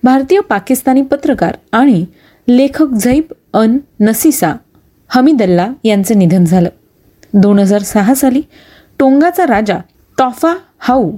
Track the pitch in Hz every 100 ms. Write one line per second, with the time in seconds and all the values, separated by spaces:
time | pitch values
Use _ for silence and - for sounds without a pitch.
0 | 247 262 269 381 403 202 - 262 - 262
1 | 269 285 - 254 170 - _ 220 277 196
2 | 175 _ _ _ - 247 277 269 302 233
3 | 240 269 320 - _ 208 220 247 - _
4 | 208 220 320 294 165 226 _ _ _ _
5 | _ 254 262 294 196 175 185 269 226 202
6 | 190 214 180 185 175 185 170 - _ _
7 | _ _ _ 202 202 202 196 208 202 214
8 | 202 262 269 254 320 _ - - _ _
9 | 269 269 330 349 349 208 214 175 - _
10 | _ - 254 240 330 349 _ _ - 262
11 | 190